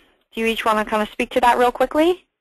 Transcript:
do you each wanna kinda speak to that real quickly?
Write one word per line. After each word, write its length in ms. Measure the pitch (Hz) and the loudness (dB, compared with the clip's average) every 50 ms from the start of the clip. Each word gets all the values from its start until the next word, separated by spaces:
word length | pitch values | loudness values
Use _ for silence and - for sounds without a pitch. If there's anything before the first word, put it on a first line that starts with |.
| _ _ _ _ _ _ _ | _ _ _ _ _ _ _
do 80 | 220 | -6
you 60 | 226 226 | -4 -4
each 180 | 226 214 - | -4 -2 -2
wanna 180 | 226 214 214 214 | 0 0 0 -2
kinda 220 | 214 226 214 214 208 | -2 -2 -4 -4 -4
speak 180 | - - 247 233 | -6 -6 -8 -4
to 100 | - 254 | -2 2
that 160 | 240 240 240 233 | 2 2 4 4
real 140 | 247 240 | 2 0
quickly? 560 | 240 - 262 254 - 302 320 349 359 - _ _ _ _ | 0 0 -2 -2 0 2 2 2 0 -2 _ _ _ _